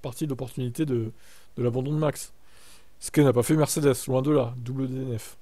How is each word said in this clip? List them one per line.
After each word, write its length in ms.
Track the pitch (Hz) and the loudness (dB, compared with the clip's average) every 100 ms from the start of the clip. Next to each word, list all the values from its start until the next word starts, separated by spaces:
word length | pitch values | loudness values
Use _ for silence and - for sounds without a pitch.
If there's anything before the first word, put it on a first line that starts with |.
parti 220 | 135 117 | -10 -8
de 60 | 156 | -6
l'opportunité 560 | 131 127 - 123 120 156 | -6 -6 -6 -6 -4 -2
de, 260 | 120 113 - - - - - | -2 -4 -10 -20 -20 -16 -2
de 60 | |
l'abandon 300 | 120 120 135 | -2 -2 -2
de 60 | 151 | 0
Max. 340 | 151 - - - - - - - - - | 0 -2 -14 -18 -20 -20 -20 -20 -20 -14
Ce 140 | - | 0
que 80 | - | 4
n'a 120 | 139 | 6
pas 120 | 120 | 6
fait 100 | 120 | 4
Mercedes, 540 | 156 143 - 143 127 - | 2 2 4 2 2 0
loin 140 | 131 | 0
de 100 | 139 | 4
là, 220 | 147 117 123 | 2 2 -4
double 320 | 120 135 131 | -8 -4 -4
D 80 | 131 | -4
N 200 | 131 110 | -6 -6
F. 220 | - - | -8 -20